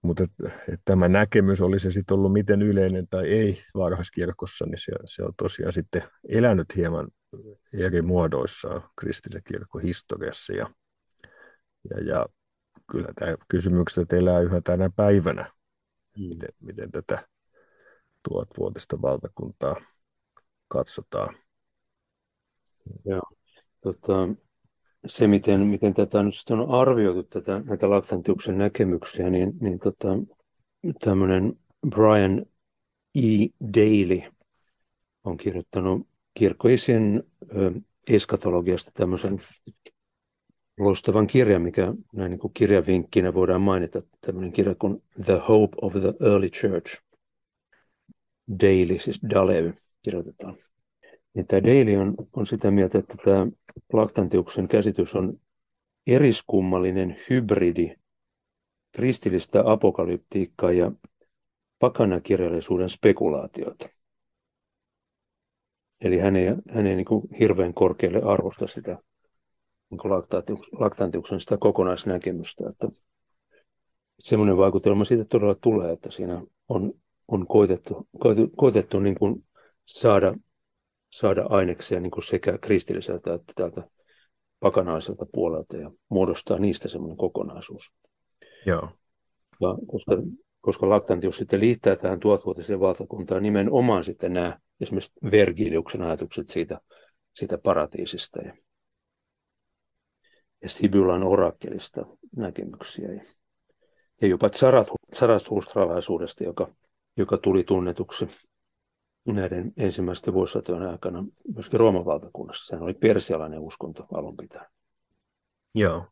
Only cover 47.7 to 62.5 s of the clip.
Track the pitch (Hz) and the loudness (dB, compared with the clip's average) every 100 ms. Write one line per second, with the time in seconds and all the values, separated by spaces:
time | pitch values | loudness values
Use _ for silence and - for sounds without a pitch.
47.7 | _ _ _ _ - _ _ - 95 98 | _ _ _ _ -20 _ _ -12 2 6
48.7 | 95 90 90 - - - 98 92 90 82 | 6 4 0 -4 -6 0 2 4 2 0
49.7 | - _ _ - 92 - - 95 90 _ | -6 _ _ -8 -6 -8 -12 -16 -16 _
50.7 | _ _ _ _ _ _ - 92 98 98 | _ _ _ _ _ _ -8 2 4 6
51.7 | 135 117 101 98 - - - 104 110 107 | 6 6 4 2 -2 -8 -6 -4 -2 2
52.7 | 101 95 107 - - - 98 92 - _ | 4 4 2 -2 -2 2 4 2 -4 _
53.7 | - _ 110 107 - 92 95 85 - 92 | -20 _ 0 2 0 0 0 0 -4 0
54.7 | 110 104 92 90 101 92 - _ _ _ | 2 2 0 -2 0 -2 -4 _ _ _
55.7 | _ _ _ - 123 143 110 - 98 92 | _ _ _ 2 4 4 2 0 0 2
56.7 | 92 90 92 92 - - 127 110 101 87 | 0 0 0 -2 -6 -2 -2 2 2 2
57.7 | 85 85 - _ _ _ _ _ _ _ | 0 -4 -6 _ _ _ _ _ _ _
58.7 | _ _ - 123 123 - 90 - 101 - | _ _ -4 -2 -2 -2 -2 0 2 4
59.7 | 110 104 - 87 87 _ 98 90 - 90 | 4 2 0 -4 -4 _ -6 -6 -2 2
60.7 | 90 87 104 _ _ _ _ _ _ _ | 4 2 -2 _ _ _ _ _ _ _
61.7 | _ 127 - 110 90 - 92 87 | _ 0 2 2 2 0 0 0